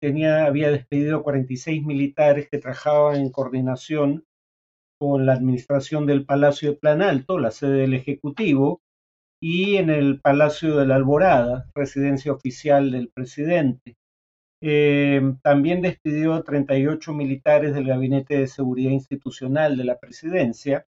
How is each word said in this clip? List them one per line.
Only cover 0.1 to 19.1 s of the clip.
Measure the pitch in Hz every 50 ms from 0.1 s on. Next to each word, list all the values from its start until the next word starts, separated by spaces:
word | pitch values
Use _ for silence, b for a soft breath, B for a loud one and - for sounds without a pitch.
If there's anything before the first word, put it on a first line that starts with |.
| 139 156 156 156 156 156 156 147
había | 139 147 147 147
despedido | 147 139 135 - 147 143 143 151 156 151
a | 147
cuarenta | 147 143 135 131 127 127
y |
seis | 123 - 160 160 156
militares | 147 151 143 139 139 139 - - 151 147 143 147 143 -
que | 151 143
trabajaban | - 127 127 - - 151 147 147 147 147 147
en | 143 139 131
coordinación | 127 - 131 123 127 131 127 131 127 127 - - 156 151 147 143 151 160 - _ _ _ _ _ _ _ _ _ _ _ _ _ _ -
con | 143 143 139 135 131
la | 131
administración | 131 120 127 131 127 123 - - 143 139 139 - 156 151 147 143
del | 143 139 139
Palacio | 139 139 143 143 147 143 - 151 147
de | 147 -
Plan | - 151 151 160
Alto, | 196 196 156 131 131 - 185 170
la | 127 113
sede | 110 - 143 139 139 135
del | 135 135 131
Ejecutivo, | 127 - - 143 - - 143 143 - 220 180 143 135 135 147 175 - _ _ _ _ _ _ _ _ _ _ _ _
y | - 165 170 180 190 202 202 196
en | 180 160
el | 156 147 139 139 135 139
Palacio | - 147 139 143 151 147 147 - 165 156 151
de | 143 139 131
la | 131
Alborada, | 135 135 131 147 151 185 185 160 127 120 123 123 131 - - -
residencia | 147 143 135 - 139 139 139 139 135 135 147 135
oficial | 131 - 131 127 - - 147 143 139 139 135
del | 127 127 120 - _
presidente. | - 127 127 - 147 147 156 175 170 156 131 131 131 _ 127 - _ _ _ _ _ _ _ _ _ _ _ _ _ -
Eh, | 156 147 147 147 147 143 143 143 139 139 139 135 135 131 135 -
también | 147 143 143 139 165 180 180
despidió | 180 180 - - - 151 147 151 156 160 160
a | 160 -
treinta | - 143 143 139 139 139 135
y | 135
ocho | 147 156 156 - 165 151
militares | 147 143 135 135 135 - 151 151 147 151 147 139
del | 143 131 131
Gabinete | 127 131 131 131 139 139 135 - 147 139
de | 135
Seguridad | 131 - - 135 127 123 123 131 131
Institucional | 135 139 135 -